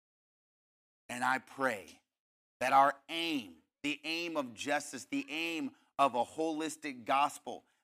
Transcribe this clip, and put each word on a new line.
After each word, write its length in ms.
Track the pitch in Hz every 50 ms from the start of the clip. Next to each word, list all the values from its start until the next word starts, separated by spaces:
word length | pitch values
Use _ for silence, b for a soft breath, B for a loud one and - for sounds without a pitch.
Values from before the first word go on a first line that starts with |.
| _ _ _ _ _ _ _ _ _ _ _ _ _ _ _ _ _ _ _ _ _ -
And 120 | 120 123
I 160 | 127 127 131 127
pray 460 | - - - - 135 127 117 98 85 78 - - _ _ _ _ _ _ _ _ _ _ _ -
that 140 | 123 131 135
our 200 | 135 139 143 143 - _ -
aim, 440 | 160 165 165 165 156 139 110 90 82 - _ _ _ _
the 160 | - 143 147 - -
aim 320 | 156 165 165 170 170 160
of 160 | 151 135 120
justice, 540 | 113 101 107 139 143 147 143 - - 123 - -
the 140 | 143 139 139 139
aim 400 | 143 160 165 165 165 156 143 127 b b b b b -
of 160 | 139 135 117
a 100 | 123 117
holistic 840 | - - 156 160 165 156 151 160 156 151 - - 147 131 123 113
gospel 580 | 120 135 139 143 143 - - - 131 107 - - _ _ _